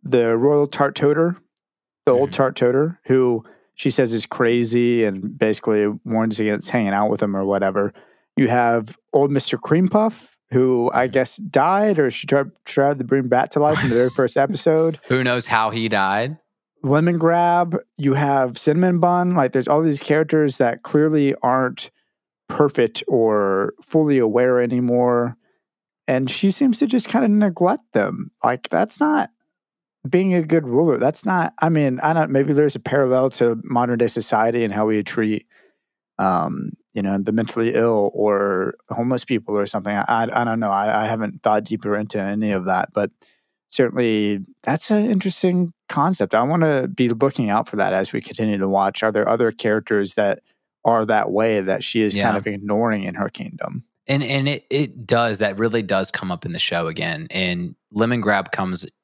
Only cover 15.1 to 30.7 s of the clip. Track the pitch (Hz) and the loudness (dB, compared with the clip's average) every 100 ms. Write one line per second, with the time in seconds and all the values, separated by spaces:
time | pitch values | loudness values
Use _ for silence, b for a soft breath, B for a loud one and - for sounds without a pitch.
15.1 | 131 127 123 - 117 110 110 113 104 95 | 0 0 -2 0 0 2 -2 -2 0 0
16.1 | 101 123 156 _ _ _ _ 135 147 175 | 0 -2 -6 _ _ _ _ 0 2 2
17.1 | 170 165 170 175 175 175 175 - - 139 | 2 2 2 2 2 0 -4 -8 -4 0
18.1 | 135 143 139 127 113 - 151 180 180 175 | 2 2 2 0 0 0 2 2 2 2
19.1 | 175 180 180 131 135 123 147 160 139 - | 2 0 2 2 0 0 2 2 -2 0
20.1 | 151 156 156 151 131 123 - - 151 156 | 0 2 2 0 2 0 0 0 2 2
21.1 | 156 143 135 123 131 127 - - _ _ | 2 2 0 0 2 0 -4 -16 _ _
22.1 | _ _ _ _ - 147 - 117 - - | _ _ _ _ 0 2 4 0 0 -2
23.1 | 135 113 107 98 95 101 - - 160 151 | 2 4 2 2 0 -2 -6 -2 0 2
24.1 | 139 113 113 127 123 123 123 123 120 123 | 2 2 2 2 2 2 0 0 2 2
25.1 | 120 120 120 _ _ _ _ _ _ - | 2 -2 -6 _ _ _ _ _ _ -2
26.1 | 131 131 - 196 185 277 220 262 254 - | -2 -2 0 0 2 2 2 0 0 0
27.1 | - 247 208 208 170 180 247 _ 117 98 | 0 2 4 2 2 0 0 _ -2 -2
28.1 | 87 - _ - 127 - 165 214 - 302 | -4 -12 _ -2 -2 -2 -2 -2 -2 -2
29.1 | 302 - _ _ _ _ _ _ _ 131 | 0 -4 _ _ _ _ _ _ _ -2
30.1 | 180 190 175 156 165 139 | 0 2 0 2 0 2